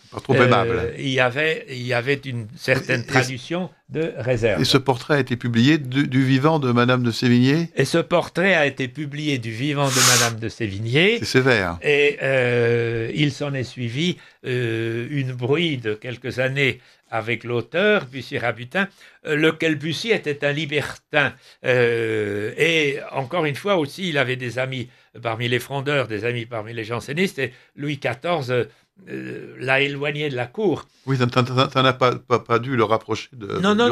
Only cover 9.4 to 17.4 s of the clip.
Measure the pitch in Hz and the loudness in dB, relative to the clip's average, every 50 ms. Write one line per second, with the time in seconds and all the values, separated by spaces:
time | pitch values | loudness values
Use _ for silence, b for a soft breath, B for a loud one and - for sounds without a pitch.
9.4 | 113 117 110 113 135 151 139 143 143 135 127 127 123 127 123 120 120 117 113 110 | -4 -6 -6 -4 -4 -2 0 0 0 2 4 4 4 6 6 4 2 0 -2 -4
10.4 | 117 110 - - 117 101 95 101 113 117 123 151 175 208 233 226 - - - 131 | -6 -8 -4 -4 -6 -4 -4 -6 -4 0 2 4 4 4 2 0 -2 2 2 4
11.4 | 127 135 120 104 92 85 85 85 - 147 147 143 147 147 143 - - 135 135 131 | 4 6 4 4 2 0 -2 -2 0 2 2 4 4 2 2 0 -2 0 2 2
12.4 | 123 123 120 120 117 117 117 117 117 117 117 113 113 - - 151 151 147 - - | 2 2 2 2 2 2 2 0 0 -2 -2 -4 -4 -4 0 0 0 0 0 -2
13.4 | 143 143 139 135 120 - - 127 120 117 117 139 170 180 - B B B B B | -6 -4 -4 -4 -6 -6 -8 -8 -8 -6 -4 -2 -2 -4 -4 B B B B B
14.4 | - 127 123 123 123 113 113 113 113 113 113 117 120 127 147 143 131 127 127 123 | -8 -6 -4 -2 -2 -2 -4 -4 -4 -4 -6 -6 -8 -6 -4 -4 -4 -4 -6 -4
15.4 | 127 120 143 165 175 165 143 123 113 107 104 - - 127 117 110 - 123 - 123 | 0 0 0 2 2 0 -2 -4 -4 -6 -6 -6 -8 -12 -12 -10 -10 -8 -4 -2
16.4 | 131 131 135 143 139 127 101 b b b b b b _ 113 113 107 113 120 107 | -2 -2 0 0 0 0 0 b b b b b b _ -6 -6 -4 -4 -6 -4